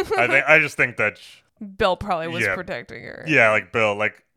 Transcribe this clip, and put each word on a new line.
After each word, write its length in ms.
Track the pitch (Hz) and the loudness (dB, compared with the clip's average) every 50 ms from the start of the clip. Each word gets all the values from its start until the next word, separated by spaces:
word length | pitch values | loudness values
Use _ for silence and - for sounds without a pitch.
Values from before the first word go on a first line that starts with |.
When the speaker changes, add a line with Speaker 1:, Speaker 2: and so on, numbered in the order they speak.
| 381 - 415 381 - | -2 0 0 0 2
Speaker 1:
think, 180 | - - - - 147 | 2 2 2 4 4
I 100 | - 156 | 4 4
just 180 | 151 139 - | 4 2 -2
think 200 | - 139 123 113 - | -2 -2 -2 0 -2
that 180 | 110 104 101 - | -2 -2 -4 -6
sh- 200 | - - - - _ _ _ - 220 196 190 - | -12 -20 -20 -20 _ _ _ -18 -18 -14 -6 -2
Speaker 2:
Bill 180 | 220 190 180 | -2 0 0
probably 320 | - - 208 185 160 165 170 | -2 -4 -6 -6 -6 -6 -6
was 160 | 170 170 - | -4 -2 -2
Speaker 1:
Yeah. 100 | 98 95 | -2 -2
Speaker 2:
protecting 460 | 185 175 - - 120 - - - - - | -4 -6 -10 -12 -14 -14 -16 -18 -18 -16
her. 200 | - - - - | -16 -16 -12 -4
Speaker 1:
Yeah, 240 | 156 151 131 117 110 107 | 0 4 4 4 4 4
like, 200 | 107 95 92 - | 2 -2 -2 -2
Bill, 220 | 120 110 104 101 | 0 0 0 0
like, 300 | 104 107 107 - _ _ _ _ | -2 -4 -4 -6 _ _ _ _